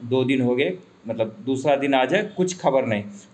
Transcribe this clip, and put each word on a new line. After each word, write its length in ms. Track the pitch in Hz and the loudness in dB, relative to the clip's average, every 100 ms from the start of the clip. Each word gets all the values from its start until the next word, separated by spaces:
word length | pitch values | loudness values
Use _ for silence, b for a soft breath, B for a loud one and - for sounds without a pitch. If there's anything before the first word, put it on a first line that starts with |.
दो 200 | 120 131 | -2 0
दिन 160 | 127 131 | 2 2
हो 140 | 120 | 2
गए, 200 | 123 165 180 - _ 110 | 2 0 -4 -12 _ -8
मतलब 280 | 113 107 - 123 | -4 -4 -4 -4
दूसरा 300 | 131 151 139 | -2 2 2
दिन 180 | 139 | 2
आ 100 | 131 | 2
जाए, 260 | 131 190 208 - | 2 0 0 -2
कुछ 220 | 180 - | -2 0
खबर 280 | 160 135 117 | 0 2 2
नहीं। 160 | 104 101 B B | -2 -4 B B